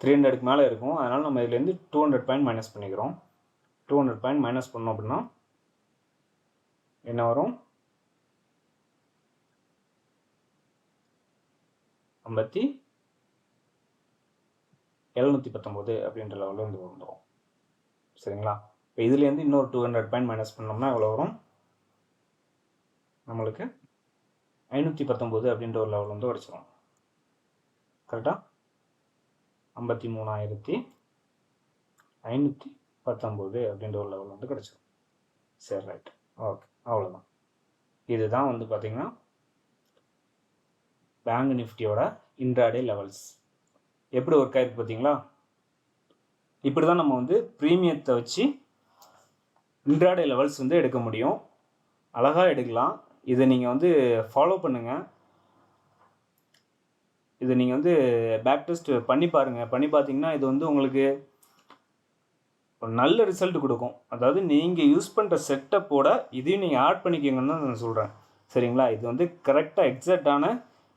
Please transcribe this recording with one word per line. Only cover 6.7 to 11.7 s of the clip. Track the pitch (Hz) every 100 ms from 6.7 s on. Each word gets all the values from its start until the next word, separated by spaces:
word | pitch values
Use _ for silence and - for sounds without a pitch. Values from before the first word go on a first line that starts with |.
| _ _ _ 120
என்ன | 120 117
வரும்? | 131 214 247 _ _ _ _ _ _ _ _ _ _ _ _ _ _ _ _ _ _ _ _ _ _ _ _ _ _ _ _ _ _ _ _ _ _ _ _ _ _ _ _ _